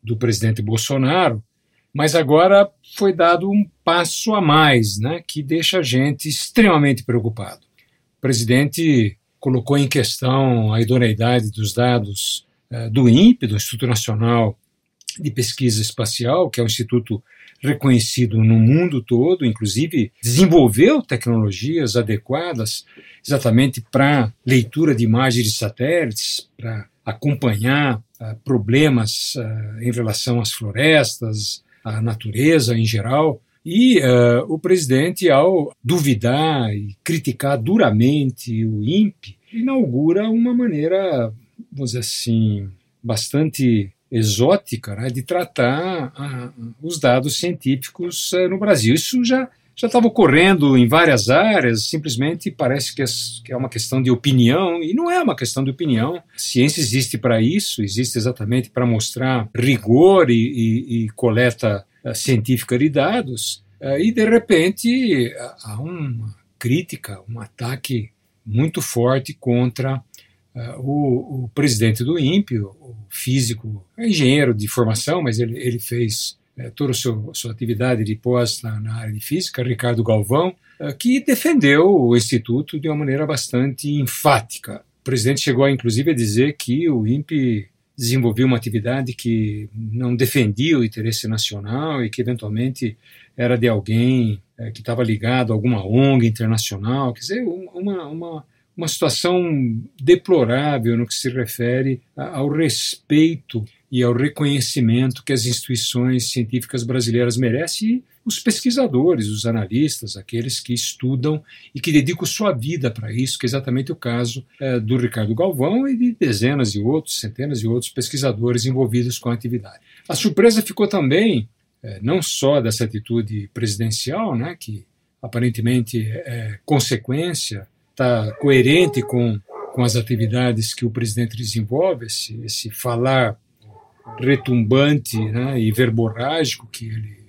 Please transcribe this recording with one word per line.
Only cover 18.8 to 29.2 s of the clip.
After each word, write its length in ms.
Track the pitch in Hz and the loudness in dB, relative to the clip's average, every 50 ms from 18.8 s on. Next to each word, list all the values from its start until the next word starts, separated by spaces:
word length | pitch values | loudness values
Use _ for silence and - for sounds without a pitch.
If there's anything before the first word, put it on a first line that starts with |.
| 180 180 143 127 113 | 2 0 -2 -4 -2
todo, 420 | - 123 117 127 165 185 180 143 | 0 0 2 4 2 2 2 0
inclusive 680 | 120 107 - 110 104 98 113 151 165 160 151 113 - _ _ - | -2 -2 -2 -4 -4 -2 -2 -2 -2 0 -2 -2 -2 _ _ -6
desenvolveu 800 | 113 120 135 190 180 160 170 139 120 101 113 156 226 302 294 - | -2 4 4 4 6 8 6 6 6 6 6 4 6 6 4 0
tecnologias 960 | _ 139 120 - 120 117 113 107 104 95 90 107 139 160 170 147 113 104 | _ -6 -4 -2 0 0 2 0 0 -2 -4 -6 -4 -2 -2 -2 0 0
adequadas 880 | 120 113 104 110 101 _ _ 127 147 170 175 165 123 113 110 - - - _ _ - - - - _ _ | 0 0 0 -2 -4 _ _ -6 -6 -4 -6 -6 -6 -6 -6 -6 -10 -12 _ _ -20 -20 -20 -20 _ _
exatamente 540 | - 147 139 139 123 110 120 135 139 127 - 113 _ | -2 -2 0 2 4 4 4 4 4 0 -4 -10 _
pra 420 | - 127 139 143 147 139 120 107 - _ _ | 0 2 4 4 4 4 2 0 -4 _ _
leitura 480 | 123 131 127 113 113 - 147 160 160 139 | 2 2 2 2 2 0 0 2 2 4
de 80 | 113 117 | 2 2
imagens 420 | 110 110 120 131 131 117 123 120 | 2 4 4 4 2 2 2 0
de 60 | 107 | 0
satélites, 1000 | 104 - - 104 - _ 123 143 165 175 160 123 107 - - - - - - _ _ | -2 -2 -4 -6 -4 _ -2 0 0 0 0 -2 -4 -6 -6 -6 -6 -8 -10 _ _
pra 300 | _ 107 113 110 107 104 _ _ _ _ | _ -10 -10 -8 -8 -12 _ _ _ _
acompanhar, 960 | - 107 - - 147 143 - - 123 110 101 107 123 135 143 147 139 120 104 - _ _ _ | -10 -10 -4 -2 -2 -2 0 0 -2 0 0 0 0 2 2 2 0 -2 -4 -6 _ _ _
ah, 160 | 117 110 110 - _ | -12 -12 -12 -12 _
problemas, 880 | - 131 120 98 98 117 139 151 151 135 120 110 104 - - | 0 0 0 0 2 2 4 4 4 4 2 0 0 -4 -6